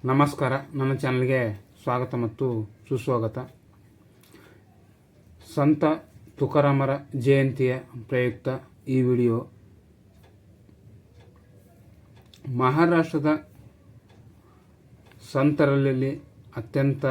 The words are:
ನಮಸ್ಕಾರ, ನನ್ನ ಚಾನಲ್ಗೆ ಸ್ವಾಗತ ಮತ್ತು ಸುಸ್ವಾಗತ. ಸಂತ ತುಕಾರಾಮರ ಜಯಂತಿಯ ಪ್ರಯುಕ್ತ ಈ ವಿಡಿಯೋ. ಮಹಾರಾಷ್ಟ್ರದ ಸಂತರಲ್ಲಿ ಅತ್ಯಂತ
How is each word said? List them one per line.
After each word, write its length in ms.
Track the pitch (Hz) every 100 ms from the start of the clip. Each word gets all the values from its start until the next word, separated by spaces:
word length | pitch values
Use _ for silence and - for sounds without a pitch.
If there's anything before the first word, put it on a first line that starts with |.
ನಮಸ್ಕಾರ, 480 | 127 135 143 143 135 131 -
ನನ್ನ 200 | 143 131
ಚಾನಲ್ಗೆ 680 | 131 139 127 127 131 113 101 - -
ಸ್ವಾಗತ 320 | - 123 127
ಮತ್ತು 560 | 127 113 113 131 113 107 - -
ಸುಸ್ವಾಗತ. 500 | 131 - 123 113 127 127 - _ - - _ - _ - - - - _ - - _ _ _ - - -
ಸಂತ 300 | - 143 151 156 156 - - - -
ತುಕಾರಾಮರ 520 | 135 117 143 139 135 139 -
ಜಯಂತಿಯ 640 | 135 123 139 135 127 127 131 - 123 110
ಪ್ರಯುಕ್ತ 400 | 127 123 113 - 131 - - -
ಈ 140 | 131
ವಿಡಿಯೋ. 480 | 123 123 120 113 - - - - _ _ - - - - - - - - - - - - - - - - - - - - - - - - - 123
ಮಹಾರಾಷ್ಟ್ರದ 920 | 127 147 165 170 165 151 147 156 - - - _ - - _ - - - - - _ - - - - - -
ಸಂತರಲ್ಲಿ 880 | 139 143 143 147 139 135 131 135 143 - - - -
ಅತ್ಯಂತ 480 | 110 143 139 131 139